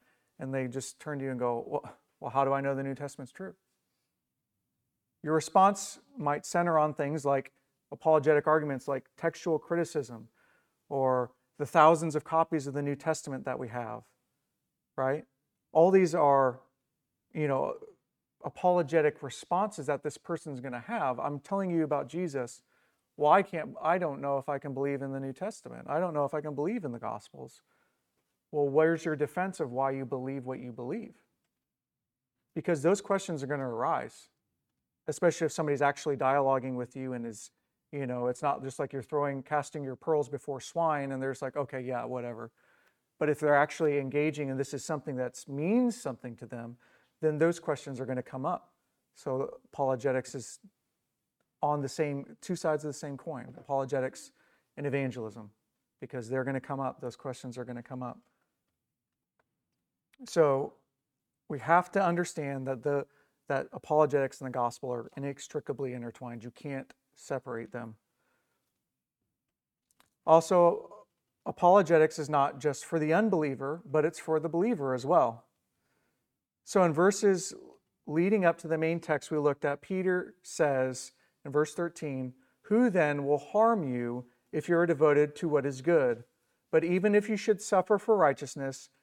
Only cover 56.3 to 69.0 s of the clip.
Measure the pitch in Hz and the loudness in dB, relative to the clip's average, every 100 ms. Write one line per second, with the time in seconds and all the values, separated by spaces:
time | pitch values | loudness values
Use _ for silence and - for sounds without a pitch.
56.3 | 131 131 135 - 139 131 - 123 - 139 | -4 -2 -4 -6 -6 -6 -6 -12 -10 -12
57.3 | 123 127 120 120 120 120 127 123 - _ | -10 -12 -12 -10 -12 -12 -10 -10 -12 _
58.3 | _ _ _ _ _ _ _ _ _ _ | _ _ _ _ _ _ _ _ _ _
59.3 | _ _ _ _ _ _ _ _ _ 254 | _ _ _ _ _ _ _ _ _ -2
60.3 | 175 151 135 147 - _ _ _ _ _ | 2 4 2 -2 -10 _ _ _ _ _
61.3 | _ - 143 135 175 175 196 175 175 170 | _ -10 -6 2 2 4 0 2 0 -2
62.3 | - 143 139 131 131 147 143 - _ _ | -6 -6 -6 -6 -4 -2 -2 -4 _ _
63.3 | _ - 135 139 - - 151 151 143 135 | _ -4 -4 -4 -10 0 4 4 2 -2
64.3 | - 131 123 120 - 127 123 113 - 139 | -6 -8 -4 -4 -4 -8 -8 -8 -10 -8
65.3 | 139 - 151 - 131 135 123 120 - 123 | -10 -10 -8 -6 -6 -6 -8 -10 -12 -14
66.3 | 117 120 - 147 135 131 _ _ _ - | -12 -14 -14 -10 -10 -10 _ _ _ -8
67.3 | 135 127 117 113 120 113 107 _ _ _ | -8 -6 -10 -10 -12 -12 -16 _ _ _
68.3 | _ _ _ _ _ _ _ | _ _ _ _ _ _ _